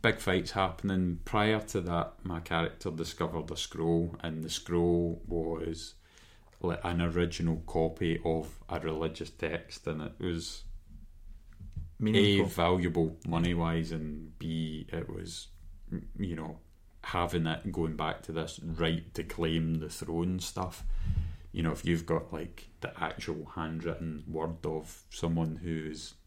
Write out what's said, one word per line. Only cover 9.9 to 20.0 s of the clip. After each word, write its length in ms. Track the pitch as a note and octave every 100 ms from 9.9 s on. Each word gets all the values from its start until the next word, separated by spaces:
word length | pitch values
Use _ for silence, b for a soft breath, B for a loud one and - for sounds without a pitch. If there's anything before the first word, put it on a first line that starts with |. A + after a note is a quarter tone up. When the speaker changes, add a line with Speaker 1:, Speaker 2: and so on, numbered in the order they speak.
| D#2
Speaker 1:
it 100 | D2+ -
was 440 | F#2 E2+ E2 - - - - - - - - - - - - - - -
Speaker 2:
Meaningful. 480 | G#2+ G2+ G2+ G2+ F#2
Speaker 1:
A, 20 |
valuable 680 | F2 E2+ F2+ F2 E2 D#2+ - -
money-wise, 680 | E2 F2 F2 E2 E2 D#2+
and 440 | D#2+ D2+ D2+ D#2 -
B, 480 | E2 D#2+ D#2 D#2 -
it 160 | E2+ E2+
was, 400 | F2 F2 E2+ - - - - -
m-, 160 | E2+ - -
you 160 | F#2
know, 240 | D#2+ D#2 E2 - - - -
having 420 | - F2+ E2+ F2 E2
it, 240 | D#2+ G2+
going 240 | F2+ D#2+ D#2
back 260 | D#2 E2+
to 100 | -
this 260 | D#2+ D#2 -
right 500 | E2+ D#2+ E2 E2 D#2+
to 80 | -
claim 520 | - - E2 D#2+ D#2+
the 140 | D#2+ D2+
throne 520 | -